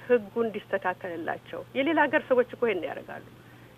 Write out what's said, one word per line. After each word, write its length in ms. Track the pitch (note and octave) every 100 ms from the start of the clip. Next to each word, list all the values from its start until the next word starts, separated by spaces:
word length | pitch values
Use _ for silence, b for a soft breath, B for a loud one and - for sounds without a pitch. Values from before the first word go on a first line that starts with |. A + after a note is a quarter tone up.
ህጉ 320 | - B3 G3+ -
እንዲስተካከልላቸው። 1200 | A3+ G#3 - G3 F#3+ F3+ F#3+ E3 D3+ D3+ - - -
የሌላ 240 | A#3+ C4+ D#4+
ሀገር 220 | D4 D4+
ሰዎች 240 | - B3 A#3
እኮ 120 | -
ይሄን 220 | A#3 F#3+
ያደርጋሉ። 400 | D#3+ - - - - - b b b